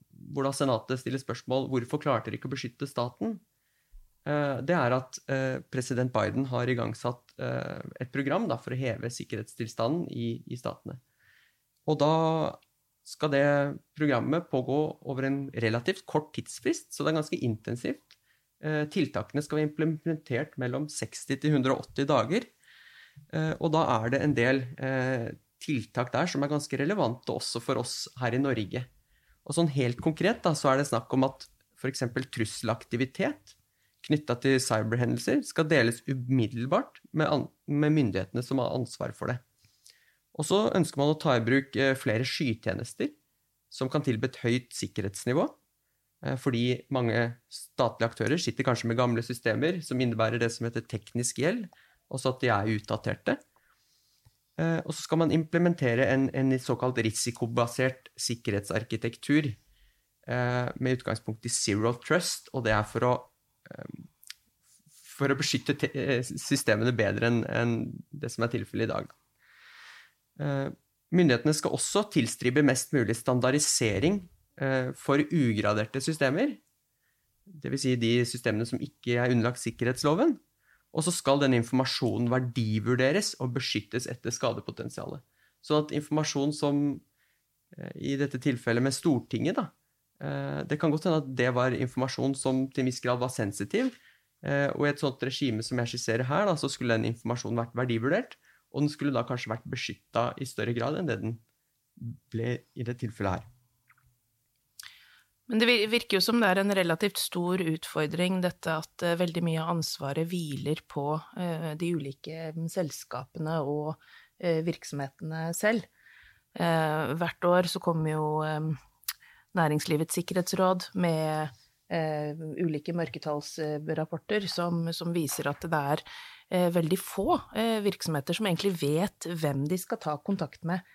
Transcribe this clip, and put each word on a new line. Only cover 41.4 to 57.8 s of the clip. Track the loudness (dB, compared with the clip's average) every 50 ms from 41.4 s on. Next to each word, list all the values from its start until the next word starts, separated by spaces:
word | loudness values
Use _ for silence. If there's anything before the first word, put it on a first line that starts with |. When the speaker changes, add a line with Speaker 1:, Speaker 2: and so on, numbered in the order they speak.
| 4
Speaker 1:
bruk, | 4 4 2 2 0 0
eh, | 2 2 2 2
flere | 2 0 0 0 2 0
skytjenester | -2 -2 -2 0 0 -2 -2 -2 -4 -4 -4 -6 -10 -4 -4 -4 -4 -4 _ _ _ _ _ _ _ _ _ _ _
som | -6 -4 -4 0
kan | 0 0
tilby | 0 2 0 0 0 -4
et | -4 -2
høyt | 0 0 0 0 -2 _ -8
sikkerhetsnivå, | -8 -8 -6 -4 -4 -4 -4 -6 -4 -2 0 0 2 0 -2 -4 _ _ _ _ _ _ _ _ _ _ _ _ _ -6
eh, | -4 -4 -2
fordi | 0 0 2 2 2 2 0 -2 -4 _
mange | 0 0 2 2 2 2 0 0 -2 -10 _ _
statlige | -16 -16 -16 -12 _ 0 0 0 2 0 -2 -2
aktører | 0 0 0 2 2 2
sitter | 0 -2 -2 0 2
kanskje | 2 2 2 2
med | 0 2
gamle | 2 2 2 2 0
systemer | -2 -4 -8 -2 0 0 2 4 2 2 0 -2 -4
som | -2 0 2
innebærer | 2 2 2 2 2 2 2 2
det | 2 0
som | 0 -2 -6
heter | -4 -4 -4 -6
teknisk | -4 -8 -8 -8 -4 _ -2 -2 -2 -2 0 0
gjeld, | 0 0 -2 -6 -10 -14 -20 -20 _ _ _ _ _
og | -10
så | -2 -2 -2
at | -2 0
de | 2
er | 2 4 4 2 2 0 -2
utdaterte. | -2 -4 -6 -4 -2 -4 -6 -2 _ -2 -2 -2 -4 _ _ _ _ _ _ _ _ _ _ _ _ _ _ _ _ -20 _ _ _ _ _
Eh, | -2 0 0 0 0 -2
og | -4 -8
så | -8 -2
skal | 0 2 2
man | 4 4 4
implementere | 2 2 2 2 4 4 4 4 4 2 2 4 4 4
en, | 4 4 4 2 2 2
en | 2 2 4 2
såkalt | 2 2 -2 -2 0 0 0 0
risikobasert | 2 0 0 0 0 -2 -2 -2 -2 -4 0 2 0 0 0 2 0